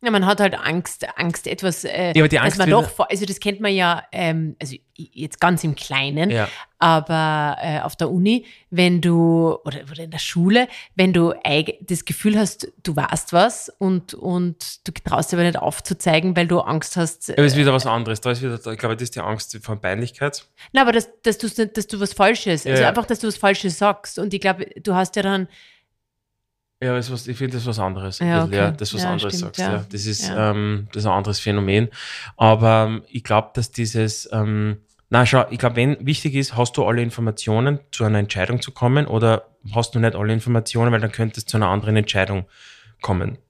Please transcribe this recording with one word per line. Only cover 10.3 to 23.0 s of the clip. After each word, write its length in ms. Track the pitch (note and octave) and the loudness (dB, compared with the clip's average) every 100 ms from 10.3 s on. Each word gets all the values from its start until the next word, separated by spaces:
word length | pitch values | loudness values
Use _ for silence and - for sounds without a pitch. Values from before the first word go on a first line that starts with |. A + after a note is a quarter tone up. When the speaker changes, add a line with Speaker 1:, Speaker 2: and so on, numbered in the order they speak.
| - F3 A3+ B3 - - | 0 4 4 2 -4 -18
Speaker 1:
wenn 180 | - F#3 | 0 2
du 220 | E3+ E3+ - | 4 2 2
eig-, 340 | - D3 D#3 - | 0 0 0 -6
das 240 | - F3 - | -6 -6 -6
Gefühl 320 | - G#3+ G#3+ | -2 0 2
hast, 340 | G#3 - - _ | 0 -2 -14 _
du 120 | - D3+ | -6 -2
weißt 380 | C#3+ D#3 - | -2 -2 0
was 360 | F3 G#3+ A3+ - - | 4 4 0 -14 -4
und, 340 | F#3+ F#3 F3+ | 0 0 -4
und 760 | - - F3+ F3+ E3 - - - | -10 -4 -2 -2 -4 -12 -12 -12
du 40 | |
traust 400 | - - - E3 | -10 -4 -2 0
dir 60 | F3 | 2
aber 80 | F3 | 2
nicht 120 | E3+ | 2
aufzuzeigen, 800 | - - - F#3+ - D#3+ F3 F3 | -4 -6 -6 -4 2 2 2 2
weil 100 | E3+ | 2
du 120 | E3+ | 2
Angst 380 | - D#3 - - | 0 -2 -4 -2
hast, 340 | E3 - - | -2 -4 -6
Speaker 2:
Aber 100 | - | 4
es 120 | D3 | 4
ist 40 | C3+ | 6
Speaker 1:
äh, 40 | |
Speaker 2:
wieder 120 | C#3 | 4
was 140 | C3 B2+ | 4 2
anderes. 340 | A2+ A2+ G#2+ | 0 -2 -4
Da 80 | B2+ | -2
ist 140 | A#2+ | -2
wieder, 100 | C3 A#2 A#2 | -4 -6 -8
ich 60 | A2 | -6
glaube, 180 | A#2+ A2+ | -4 -4
das 80 | |
ist 120 | A#2+ - | -6 -6
die 60 | |
Angst 360 | F2 G#2+ - A2 | -6 -6 -8 -14
vor 120 | - G#2 | -8 -6
Peinlichkeit. 680 | F#2+ G2 A#2+ - C#3+ - - _ - | -4 -4 -6 -4 -6 -6 -18 _ -4
Speaker 1:
Na, 100 | C4+ | 2
aber 100 | B3+ | 4
dass, 180 | A3+ A3+ _ | 4 0 _
dass 160 | - G#3+ | -2 -2
du's 180 | A3+ - | -4 -2
nicht, 180 | A3 A3 | -2 -2
dass 100 | G3+ | -6
du 120 | G#3 | -4
was 140 | G3 | -6
Falsches, 520 | - G3 A3+ - D#3+ C3+ | 2 4 4 0 -2 0
Speaker 2:
Ja, 60 | |
Speaker 1:
also 120 | C3 | 2
Speaker 2:
ja. 60 | B2+ | 4
Speaker 1:
einfach, 180 | G#3+ | 2